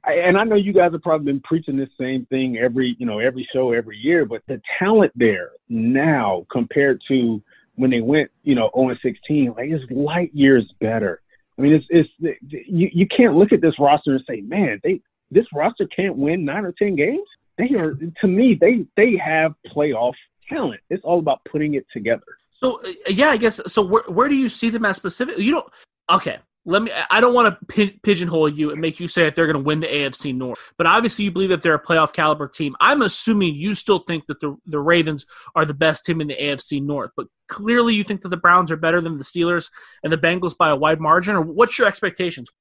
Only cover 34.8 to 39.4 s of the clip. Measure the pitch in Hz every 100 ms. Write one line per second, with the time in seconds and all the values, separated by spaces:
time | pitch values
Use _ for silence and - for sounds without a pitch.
34.8 | 147 170 160 147 - - - - 156 143
35.8 | 160 156 - 160 151 135 143 139 - 143
36.8 | 143 143 110 - - _ _ - 208 240
37.8 | 233 214 202 196 185 175 175 180 170 160
38.8 | 160 175 165 151 139 175